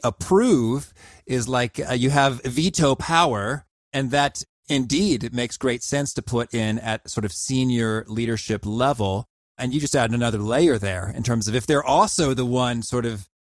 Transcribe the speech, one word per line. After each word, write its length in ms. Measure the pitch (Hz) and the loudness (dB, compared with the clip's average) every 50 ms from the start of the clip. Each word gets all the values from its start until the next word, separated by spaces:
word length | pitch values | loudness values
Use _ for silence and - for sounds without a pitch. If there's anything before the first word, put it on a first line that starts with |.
| - | 0
approve 880 | 120 - - - - 185 196 240 254 190 131 117 110 127 139 - - - _ - - - - _ | -2 -4 -2 -2 4 4 4 6 6 4 4 2 0 -2 -4 -6 -10 -18 _ -20 -20 -20 -18 _
is, 240 | - 131 127 113 123 | -4 -2 -2 -2 0
like, 320 | 127 123 123 113 - - | 0 0 0 -2 -4 -6
uh, 140 | 139 - 127 | -4 -2 -2
you 160 | 123 123 131 | 0 2 2
have 320 | 143 143 139 139 127 120 - | 4 4 4 4 2 -2 -6
veto 520 | 131 120 135 160 190 - - 156 139 131 | -4 -2 0 0 0 2 2 4 4 2
power, 680 | - - - 165 165 175 151 117 101 98 110 135 147 - _ _ _ _ _ - | 2 0 0 2 4 4 4 2 0 -2 -4 -4 -6 -8 _ _ _ _ _ -4
and 160 | 135 139 123 | -4 -2 0
that 320 | 135 143 143 143 - - - _ _ _ _ - | 2 2 2 2 -2 -6 -14 _ _ _ _ -2
indeed 640 | 147 135 127 110 131 156 208 202 147 107 113 117 120 | 0 0 0 0 0 0 2 2 0 -2 -2 -4 -4
makes 240 | 120 123 117 - | -4 -4 -4 -6
great 260 | - - 127 120 120 - | -4 -2 -2 -2 -2 -4
sense 300 | - 143 143 143 135 - | -2 -2 -2 -2 -2 -6
to 80 | - - | -8 -6
put 300 | - 123 117 120 - - | -4 -2 -2 -2 -2 -2
in 260 | 117 110 110 110 113 | -2 0 0 -2 -2
at 280 | 113 113 110 - - - | -2 -4 -6 -6 -6 -8
sort 160 | - 117 107 | -6 -4 -4
of 80 | 98 - | -4 -6
senior 720 | - - - 131 131 131 127 123 117 113 110 110 110 110 - | -6 -6 -2 0 0 2 2 2 2 0 0 0 -2 -4 -6
leadership 580 | 107 113 117 113 113 104 - - 110 101 - | -4 -4 -2 -2 -2 -4 -2 -4 -4 -4 -2
level. 600 | 104 107 117 123 139 143 113 104 95 95 104 117 _ _ _ _ _ _ - | -4 -2 0 0 0 2 0 0 0 0 -2 -4 _ _ _ _ _ _ -6
And 140 | 127 127 127 | -6 -2 -2
you 80 | 151 | -2
just 160 | 143 135 - | -2 0 2
add 140 | 139 117 110 | 2 2 2
another 260 | 117 120 120 117 110 104 | 2 0 0 0 0 -2
layer 380 | 104 107 120 143 175 165 127 | -2 0 2 4 4 4 4
there 340 | 107 98 98 92 90 87 98 92 | 2 0 -2 -4 -4 -6 -6 -6
in 60 | - 117 | -4 -2
terms 260 | 120 120 113 101 107 | 0 0 0 0 0
of 80 | 107 | -2
if 100 | 127 - | -2 0
they're 160 | - 151 143 147 | 2 0 2 2
also 520 | 131 139 170 214 208 - - 160 135 131 | 4 4 4 4 4 2 0 0 0 0
the 100 | 120 127 | 0 0
one 380 | 120 123 127 123 123 120 117 110 | 0 0 0 0 0 -2 -4 -4
sort 240 | - 123 123 117 | -4 -4 -2 -2
of 200 | 117 110 101 95 _ _ _ _ | -2 -6 -6 -12 _ _ _ _